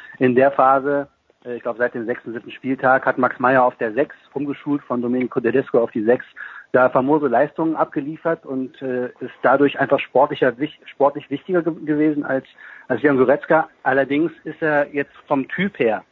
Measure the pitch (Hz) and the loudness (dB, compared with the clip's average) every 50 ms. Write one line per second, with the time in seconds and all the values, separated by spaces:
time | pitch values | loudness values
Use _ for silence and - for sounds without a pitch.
0 | - - - - 135 127 120 123 131 139 135 - 131 131 135 135 131 143 143 143 | -20 -14 -6 0 0 2 4 4 4 4 4 4 4 4 4 4 2 0 -2 -2
1 | 139 - _ _ _ _ _ _ - 123 120 117 - 123 113 110 123 123 - 123 | -4 -6 _ _ _ _ _ _ -14 -12 -12 -8 -8 -6 -4 -2 -2 -2 -2 -4
2 | 113 113 123 - - 123 113 117 - - - - - 127 135 131 - 131 131 131 | -6 -6 -6 -8 -8 -12 -12 -12 -14 -16 -18 -10 -6 -6 -4 0 2 2 2 2
3 | - 135 - 131 123 120 - - 123 123 135 131 127 123 - - 123 110 107 117 | 2 0 -2 0 0 -2 0 0 0 2 4 4 2 2 0 -2 -6 -4 -2 -2
4 | 110 - - - _ _ - 135 147 143 135 - - 147 143 143 - - 127 123 | -4 -4 -4 -20 _ _ -10 -8 -8 -8 -8 -8 -6 -4 -6 -4 -4 -6 -6 -4
5 | 120 120 123 127 127 117 - 127 113 113 113 139 131 - - 120 117 - - 117 | -4 -2 -2 -2 -4 -4 -4 -2 -2 0 0 0 0 2 0 0 0 0 -2 -2
6 | 107 113 123 131 - - - - - - - - - _ - 127 127 127 - 135 | 2 2 2 0 0 -8 -20 -20 -18 -18 -18 -20 -8 _ 2 2 4 4 2 2
7 | 127 139 156 151 147 127 117 120 147 147 - - 160 160 156 139 156 - - 151 | 2 2 2 2 2 2 2 2 0 0 -2 -4 -4 -2 0 -2 -2 -2 -4 -8
8 | 135 147 160 151 - 165 165 160 - 139 135 131 131 127 _ - 139 131 127 123 | -8 -8 -10 -6 -4 -4 -4 -4 -6 -8 -8 -8 -8 -8 _ -10 -8 -6 -4 -4
9 | 123 120 - - 131 120 - _ - 123 131 139 143 135 - - 139 117 143 131 | -6 -6 -10 -12 -14 -14 -8 _ 2 2 4 4 4 2 2 0 -2 0 0 -2
10 | - - - 123 120 - 147 - 147 127 117 120 143 135 - _ - - - - | -2 0 2 2 2 2 2 0 0 0 0 -2 -8 -10 -10 _ -20 -12 -4 0
11 | 139 143 143 147 - - 139 139 - - 180 175 160 170 160 175 165 147 151 147 | 0 0 0 -2 -10 -10 -10 -10 -6 -2 -2 -2 -2 -2 -6 -6 -4 -2 0 0
12 | 151 156 147 143 139 135 135 135 131 _ _ - - - - - - - 127 117 | 2 0 0 -2 -4 -4 -4 -6 -6 _ _ -20 -20 -20 -20 -14 -8 -6 -4 0
13 | 135 147 139 127 127 113 143 147 - - 165 160 156 - _ _ - 135 131 139 | 2 2 4 4 4 4 2 0 2 2 2 2 2 -2 _ _ -4 -2 0 0
14 | 131 123 143 147 165 160 - - - 156 151 - 165 156 147 143 143 - 147 143 | 0 0 0 -2 -2 -2 -4 -8 -16 -14 -10 -6 -2 0 0 0 -2 -2 -4 -8
15 | 139 _ _ - _ - 147 139 123 - - - 190 202 - - 127 113 104 95 | -8 _ _ -14 _ -4 -4 -4 -4 -4 -6 -6 -6 -4 -2 -2 0 0 0 -2
16 | - _ | -6 _